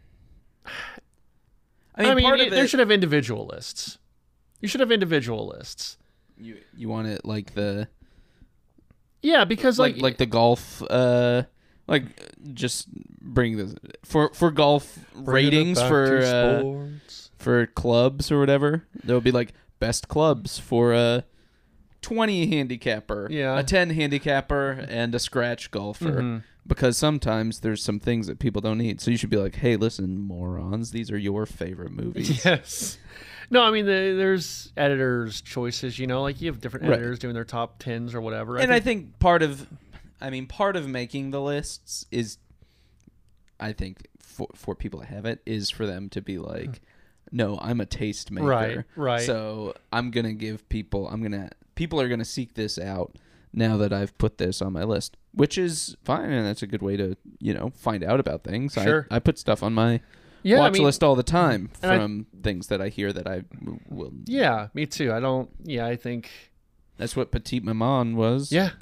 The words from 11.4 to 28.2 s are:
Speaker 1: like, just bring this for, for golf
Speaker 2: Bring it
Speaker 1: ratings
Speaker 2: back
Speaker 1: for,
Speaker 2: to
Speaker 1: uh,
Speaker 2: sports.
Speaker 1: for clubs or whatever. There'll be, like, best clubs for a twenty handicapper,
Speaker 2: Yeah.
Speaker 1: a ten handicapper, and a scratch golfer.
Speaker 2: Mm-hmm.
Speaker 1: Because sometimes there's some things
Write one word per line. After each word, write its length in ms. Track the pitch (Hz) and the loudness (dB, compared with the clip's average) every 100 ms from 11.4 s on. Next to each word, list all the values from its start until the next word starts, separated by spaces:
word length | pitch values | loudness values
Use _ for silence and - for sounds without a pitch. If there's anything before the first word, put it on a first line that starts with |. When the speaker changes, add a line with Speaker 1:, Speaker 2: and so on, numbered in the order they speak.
| 123 _ _ _ - | -2 _ _ _ 0
Speaker 1:
like, 180 | 151 - - - - 147 | 0 0 -14 -20 -18 -16
just 360 | 120 120 - - - - 50 | -6 -4 -4 -10 -14 -18 -18
bring 360 | - 123 120 110 | -4 2 2 0
this 180 | 98 - - - | -6 -10 -18 -20
for, 260 | - 156 151 | -2 2 2
for 160 | - 170 | 2 2
golf 480 | 156 147 147 - - - | 4 4 4 0 -16 -20
Speaker 2:
Bring 320 | - 135 131 143 | -12 0 4 6
it 20 | |
Speaker 1:
ratings 280 | 151 165 180 | 4 4 2
Speaker 2:
back 100 | 127 | 4
Speaker 1:
for, 320 | 143 135 135 | 4 4 4
Speaker 2:
to 60 | 127 | 4
Speaker 1:
uh, 320 | 123 120 120 | 4 4 2
Speaker 2:
sports. 680 | 135 139 143 147 - - - - | 0 -6 -10 -14 -18 -20 -20 -8
Speaker 1:
for 280 | - 120 117 | 2 2 2
clubs 680 | - 120 117 127 139 - | 0 2 4 4 2 0
or 80 | 147 | 4
whatever. 460 | 139 139 147 160 - - | 6 4 4 0 -4 -10
There'll 160 | - 123 | 0 2
be, 100 | 120 | 4
like, 200 | 123 120 - _ - | 2 0 -8 _ -6
best 300 | 110 120 - | -2 -2 -2
clubs 500 | 151 156 127 101 - | 2 2 2 -2 -12
for 340 | - 117 120 | -2 4 4
a 300 | 117 117 120 - _ _ _ _ _ _ _ | 6 4 2 -4 _ _ _ _ _ _ _
twenty 460 | - 226 220 190 160 | -6 0 2 2 2
handicapper, 800 | 151 131 123 131 107 - 104 101 | 0 -2 -4 -4 -4 -4 -8 -6
Speaker 2:
Yeah. 280 | 151 135 135 | -4 -2 -2
Speaker 1:
a 40 | |
ten 280 | 135 190 175 | 2 2 2
handicapper, 800 | 160 147 143 147 139 - 143 139 131 - | 0 0 0 0 -2 0 -2 -2 -4 -6
and 260 | 117 117 | -4 -2
a 40 | 117 | -2
scratch 520 | - 131 120 117 - | -2 0 -2 -2 -8
golfer. 400 | 107 101 107 170 | -8 -8 -6 -2
Speaker 2:
Mm-hmm. 280 | 131 123 113 - _ - | -2 -2 -4 -10 _ -2
Speaker 1:
Because 300 | - 127 117 | 2 2 4
sometimes 640 | 151 151 127 110 113 110 | 2 2 0 0 -2 -4
there's 220 | 113 104 | -4 -4
some 180 | - 104 | -4 -4
things 260 | - 117 | -2 -2